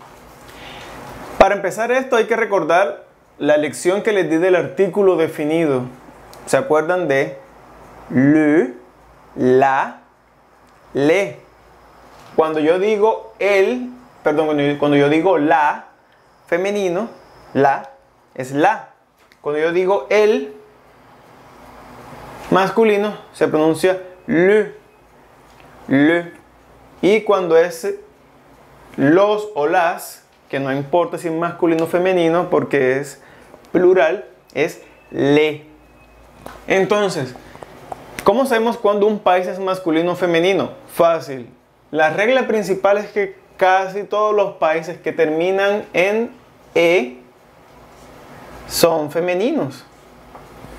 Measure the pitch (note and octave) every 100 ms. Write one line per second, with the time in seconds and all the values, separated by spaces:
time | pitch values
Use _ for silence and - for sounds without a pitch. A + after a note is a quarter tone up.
0 | - - - - - - - - - -
1 | - - - - G3 G3 G3 E3+ A#3 B3+
2 | B3+ A#3+ G#3+ A3+ A3 G3 D#3 E3+ G3+ -
3 | - _ _ - C#3+ D3+ D3 - F3 G3
4 | A3+ G#3 E3 D#3+ F#3 F3+ C#3+ C#3+ G3 F#3+
5 | G3 E3+ D#3 D#3 D3+ D#3+ E3 C3 B2 -
6 | - - - - - C3+ C3 D3+ D#3 F3+
7 | E3 C#3 D#3 - - - - - - -
8 | - B2+ C3+ D#3 D3+ D3+ A#3 - - _
9 | _ - - - B2+ C3 C3+ C3+ G#3+ -
10 | _ _ _ _ _ _ _ _ - C3
11 | C#3+ F3+ G3 C3+ - _ - - - -
12 | - - - - D#3 D#3 D3+ F3+ G3+ G#3+
13 | G#3+ A3 - - F#3+ G3 G3 B3 B3 -
14 | - - D#3 D3+ D#3 D3+ C#3+ C#3+ D3 C#3+
15 | C#3+ D#3 F3 E3+ D3 E3 D3 - - _
16 | _ _ _ _ - E3+ F#3+ G#3 F#3+ F3
17 | A3 - - - - B2+ C#3 C#3 - -
18 | _ _ _ - B2+ C#3 F3 G#3+ - _
19 | _ _ _ _ D3+ D3+ D#3+ E3+ F#3 G3
20 | - G#3 G#3+ A#3+ - - - _ _ _
21 | - - - - - - - - - -
22 | - - - - - F3+ F#3+ - A3+ G3+
23 | G#3 F#3 - - D3+ D#3 D#3 D3+ F#3 F#3
24 | - - - D#3+ F3+ G#3+ G3 - _ _
25 | _ _ _ _ - - - - - C3+
26 | D3 E3+ E3+ - - _ _ - - -
27 | E3+ G#3+ G#3+ G3 F3+ E3 F3 F3 G3 G3+
28 | - _ _ _ _ - - - - -
29 | C3+ E3+ G3+ G#3 - - D3 F3+ E3+ F#3+
30 | - - _ _ - C#3+ C#3 C3+ C#3+ F3
31 | E3+ E3+ E3+ D#3+ E3+ E3 E3+ E3 E3 F3
32 | F#3 F#3 E3 E3+ F3 D3 C3+ C#3+ B2+ C3+
33 | C#3+ - - - - - - F3+ F3+ F#3
34 | D#3+ G3 - - _ - D#3+ - - -
35 | - C3+ C3+ D3 D#3 D3 - - - -
36 | - - - - - - - F#3+ F#3+ G#3
37 | G3+ E3 B2+ - - - - - - -
38 | - - - G#3+ B3+ A3+ A3+ A3+ G3+ G#3
39 | G3+ G#3 G3 F3+ F#3 F#3+ F#3+ F#3 F3 D#3+
40 | E3+ F3 F3+ E3 F3 F#3+ A#2+ - - -
41 | E3+ E3 C#3 C3 A#2 - _ _ - D3+
42 | D#3 D#3 G#3+ C4 A#3+ A3 F#3+ F#3+ G3 G3+
43 | G#3 - G3 - - - F#3 F#3+ F#3+ F#3+
44 | G3 G#3 G#3+ G#3+ F#3+ - E3 D#3+ E3 E3
45 | - D3+ D#3 D#3 F3 G3 G3+ G#3 - -
46 | F#3 G#3+ A#3+ - - - - - E3+ F3+
47 | B3 - - _ _ _ - - - -
48 | - - - - - - - - E3+ D#3+
49 | D3+ E3 F3+ F3+ A3+ D#4 C#3+ - - -
50 | - - - - - - -